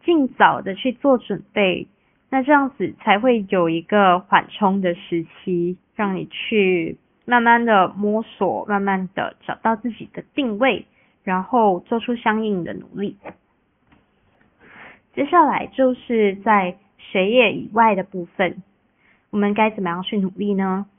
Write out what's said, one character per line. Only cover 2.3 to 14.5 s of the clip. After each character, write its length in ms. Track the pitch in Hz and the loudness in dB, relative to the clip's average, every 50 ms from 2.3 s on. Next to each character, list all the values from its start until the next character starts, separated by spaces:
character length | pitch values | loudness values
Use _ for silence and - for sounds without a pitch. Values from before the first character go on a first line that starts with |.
| - 269 262 | -4 -2 2
这 80 | 269 | 4
样 200 | 302 285 277 262 | 4 4 4 0
子 220 | - _ 196 143 - _ | -4 _ -6 -6 -6 _
才 200 | - 226 196 202 | 0 0 2 2
会 260 | 220 262 247 226 202 190 | 4 2 0 0 0 -2
有 220 | - 185 170 165 | 0 0 2 0
一 120 | 165 165 | 0 -4
个 380 | 165 _ - 208 202 185 175 180 | -4 _ 2 4 4 4 4 2
缓 280 | 190 _ - 175 - - | 0 _ 2 2 2 0
冲 320 | - - 220 190 190 196 | -6 -2 0 0 0 0
的 120 | 190 180 175 | -2 -2 -4
时 280 | 175 - - 175 170 160 | -4 -8 -6 -6 -6 -6
期， 540 | 156 - - - 196 185 175 175 175 185 _ _ _ _ | -8 -14 -14 -8 -6 -4 -2 -2 -4 -6 _ _ _ _
让 200 | - 214 196 190 | -6 -4 -4 -4
你 100 | 175 160 | -6 -8
去 720 | 160 - - - - 233 214 196 185 185 175 165 165 - - _ _ _ _ _ | -10 -10 -10 -8 -2 0 0 2 2 2 0 -2 -4 -8 -12 _ _ _ _ _
慢 160 | - 240 247 | 0 0 2
慢 240 | 233 233 233 240 233 | 4 4 4 4 4
的 220 | 233 220 196 185 - | 4 4 4 4 2
摸 320 | - 190 202 208 208 220 | 0 -4 -4 -2 -2 -2
索， 440 | 226 - - - 208 175 113 104 - - | -4 -6 -6 -4 -2 -2 -2 -4 -4 -4
慢 140 | 208 202 | -4 -2
慢 280 | 196 202 196 190 185 180 _ | -2 -2 -2 -4 -4 -6 _
的 200 | - 117 - - _ _ - | -6 -8 -8 -8 _ _ -12
找 80 | - | -12
到 200 | - _ 220 226 | -4 _ -2 -2
自 160 | 214 - 247 | -2 -6 -10
己 160 | 214 - - - _ | -10 -10 -18 -16 _
的 80 | - - _ _ | -16 -16 _ _
定 240 | - 285 240 208 202 | -4 -4 -4 -2 0
位， 260 | 254 269 214 - - _ _ _ _ _ _ _ _ | 0 0 0 -2 -8 _ _ _ _ _ _ _ _
然 200 | - 185 185 185 | -4 -4 -4 -4
后 360 | - - 247 220 208 185 175 | -2 0 2 2 2 2 0
做 200 | - _ 240 233 | -4 _ -6 -4
出 160 | 226 - 240 | -4 -6 -8
相 300 | 233 - 226 214 220 220 | -2 -2 -2 -2 0 -2
应 180 | 214 202 185 165 | -2 -2 -4 -4
的 100 | - 101 | -6 -10
努 260 | - - - - - | -12 -14 -16 -10 -8
力。 180 | 202 196 - _ _ - - _ _ _ _ _ _ _ _ _ _ _ _ _ _ _ _ _ _ _ _ _ _ _ | -8 -8 -8 _ _ -20 -20 _ _ _ _ _ _ _ _ _ _ _ _ _ _ _ _ _ _ _ _ _ _ _